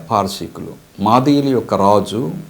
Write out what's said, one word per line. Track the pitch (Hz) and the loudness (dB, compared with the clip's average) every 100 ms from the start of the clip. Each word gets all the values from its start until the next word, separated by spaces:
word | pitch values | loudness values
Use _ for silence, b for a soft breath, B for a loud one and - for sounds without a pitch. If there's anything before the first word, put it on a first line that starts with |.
| - | -2
పారసీకులు. | 110 98 - 85 - - - - - | -2 -2 -6 -12 -12 -16 -16 -18 -6
మాదీయుల | 98 123 139 143 139 | 2 4 4 2 2
యొక్క | 123 - | -2 0
రాజు | 101 98 104 98 107 139 - - | 0 4 2 2 -4 -6 -8 -10